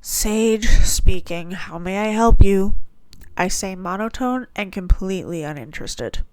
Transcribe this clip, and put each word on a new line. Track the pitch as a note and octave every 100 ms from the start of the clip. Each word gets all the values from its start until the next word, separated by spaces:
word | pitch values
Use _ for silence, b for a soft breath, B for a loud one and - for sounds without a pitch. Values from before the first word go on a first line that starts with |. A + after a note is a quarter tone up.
Sage | - - G#3+ G#3+ A3+ A3 A3 -
speaking. | - - - F#3 E3+ E3+ E3+
How | F3+ - E3
may | F3 G3
I | G#3+
help | G#3+ A#3 -
you? | G3+ G3 G3+ - - - - - -
I | - F3+
say, | - G3
monotone | F#3 F#3 F#3+ A3+ - B3+ B3+ A#3+
and | - G3+
completely | G3 F3+ - F#3+ F#3+ A2 E3+
uninterested. | D3+ D3 A#2+ - A#2+ - A#2+ - -